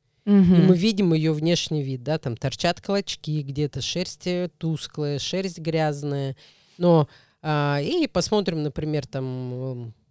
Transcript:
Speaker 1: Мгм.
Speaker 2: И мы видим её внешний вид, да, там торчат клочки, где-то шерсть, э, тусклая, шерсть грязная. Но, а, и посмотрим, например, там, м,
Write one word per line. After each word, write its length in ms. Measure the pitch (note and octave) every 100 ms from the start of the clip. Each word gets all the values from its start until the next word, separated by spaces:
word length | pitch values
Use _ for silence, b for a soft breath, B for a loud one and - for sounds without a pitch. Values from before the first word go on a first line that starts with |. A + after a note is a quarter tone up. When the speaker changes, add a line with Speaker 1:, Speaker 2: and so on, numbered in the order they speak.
| _ _ G#3
Speaker 1:
Мгм. 280 | G3+ F3
Speaker 2:
И 40 | F3+ F#3
мы 100 | F3+
видим 380 | G#3+ G3 F#3
её 180 | D#3+ D#3
внешний 500 | D3+ D#3+ E3+ - D#3
вид, 200 | C3+ C3
да, 160 | B2 D#3
там 180 | C3+ A2
торчат 440 | C#3 - F3 -
клочки, 580 | - G3+ G3 - - D3+
где-то 380 | C#3 C3+ D3 C3+
шерсть, 460 | - F3 F3+ - F3+
э, 240 | F3+ F3 -
тусклая, 600 | E3 D#3 - - D3 C#3+
шерсть 400 | - F3+ F#3+ E3+
грязная. 760 | D#3+ D#3+ D#3 C#3+ C#3+ C#3 C3+ C3 b b b -
Но, 320 | F3 E3 C#3 b b b
а, 380 | D#3 D3+ C#3+ C#3+
и 260 | D#3 F4 D4+
посмотрим, 560 | F3 - G#3+ F3+ D#3+
например, 440 | D3 D3+ D#3 D3+ -
там, 180 | C3+
м, 680 | C3 B2+ B2+ B2 C3 B2 A#2 - _